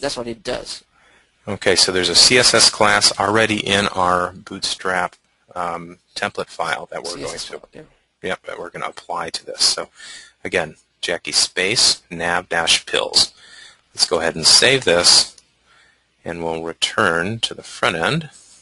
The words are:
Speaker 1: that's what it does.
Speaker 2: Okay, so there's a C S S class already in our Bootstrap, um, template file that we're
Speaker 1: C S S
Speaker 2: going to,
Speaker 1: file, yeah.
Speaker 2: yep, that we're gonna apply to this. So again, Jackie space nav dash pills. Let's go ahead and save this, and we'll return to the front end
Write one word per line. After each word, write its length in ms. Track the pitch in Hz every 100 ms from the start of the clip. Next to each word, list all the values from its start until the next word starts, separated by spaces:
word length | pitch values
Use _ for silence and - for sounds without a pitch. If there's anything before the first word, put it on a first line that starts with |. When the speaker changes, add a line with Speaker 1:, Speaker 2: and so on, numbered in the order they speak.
Speaker 1:
that's 160 | 139 131
what 100 | 120
it 160 | 113
does. 400 | 120 120 - - - _ _ _ _ _ -
Speaker 2:
Okay, 300 | 98 - 90
so 160 | -
there's 180 | 92 87
a 40 |
C 240 | 85 - 123
S 140 | 120
S 160 | 113 -
class 420 | - 104 104 - -
already 460 | 98 107 110 107
in 220 | - 98 101
our 440 | 95 90 90 90
Bootstrap, 840 | 92 - 98 - - 95 92 90 - _ _ _
um, 440 | 90 87 85 85 87 _
template 340 | - 104 - 90
file 380 | - 82 76 85
that 100 | 82
we're 140 | 67 85
Speaker 1:
C 80 |
S 100 | 82
S 140 | 82 -
Speaker 2:
going 120 | 78
to, 60 | -
Speaker 1:
file, 200 | - - _ _ _
yeah. 60 | 90
Speaker 2:
yep, 140 | 92
that 160 | - -
we're 100 | 85
gonna 180 | - -
apply 440 | - - 87 82
to 160 | - -
this. 180 | -
So 240 | - - 82 - - - - _
again, 320 | - 92 80 78 _ _
Jackie 320 | - 85 -
space 680 | 76 - - 92 117 - - -
nav 400 | 85 85 87 95
dash 340 | 85 82 -
pills. 480 | - - - - - - - - - - _
Let's 120 | - -
go 140 | 82
ahead 160 | 82 82
and 100 | 78
save 380 | - 117 131
this, 520 | 107 85 87 - - - _ _ _ _ _ _ _ _
and 220 | 90 85
we'll 180 | 82 82
return 760 | 82 82 - - 104 85 87 113
to 140 | -
the 80 | -
front 340 | - - 120 85
end 320 | 87 151 156 - - -